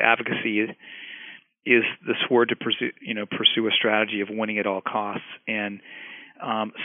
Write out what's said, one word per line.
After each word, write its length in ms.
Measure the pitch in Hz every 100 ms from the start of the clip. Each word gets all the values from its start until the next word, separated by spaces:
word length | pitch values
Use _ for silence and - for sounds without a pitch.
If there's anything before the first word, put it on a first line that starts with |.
advocacy 600 | 113 117 117 - 117 104
is, 100 | 113 - - - - - - - _ _
is 200 | - 120 - - -
the 80 | 110 -
sword 220 | 120 117
to 60 | 117
pursue, 340 | 117 - 123 -
you 140 | 247
know, 120 | 107 104
pursue 400 | - 107 117 110
a 40 |
strategy 500 | - 110 107 107 104
of 80 | 98
winning 280 | 107 110 107
at 80 | 101
all 140 | 95
costs. 440 | - 107 104 98 - - -
And, 340 | 107 104 101 - - - - - -
um, 300 | - 110 107 -